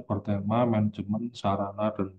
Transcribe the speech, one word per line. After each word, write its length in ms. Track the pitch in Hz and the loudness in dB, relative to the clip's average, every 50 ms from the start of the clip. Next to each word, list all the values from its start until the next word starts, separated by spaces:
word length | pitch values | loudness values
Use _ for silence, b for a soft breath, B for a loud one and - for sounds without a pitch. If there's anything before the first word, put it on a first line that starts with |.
| - | -2
bertema 560 | - 107 101 - 107 101 98 101 104 113 117 | -2 -4 -2 0 -2 -2 0 0 2 2 4
manajemen 600 | 123 120 110 107 104 107 - - 98 101 104 113 117 120 - | 4 4 4 4 2 2 0 -2 -4 -2 -2 -2 -4 -6 -6
sarana 520 | - - 101 98 101 101 98 101 104 107 107 - | -2 0 0 0 0 -2 -4 -2 -2 -2 0 0
dan 120 | - 95 95 92 | -2 -4 -4 -6